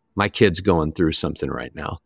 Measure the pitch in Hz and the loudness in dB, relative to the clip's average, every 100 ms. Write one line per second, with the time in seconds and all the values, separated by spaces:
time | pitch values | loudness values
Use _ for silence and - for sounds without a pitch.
0 | _ - 104 - 104 85 98 85 78 85 | _ -2 -2 4 4 4 2 2 0 0
1 | 80 - 80 87 67 65 60 - - - | 0 0 -4 -4 -6 -6 -10 -10 -10 -10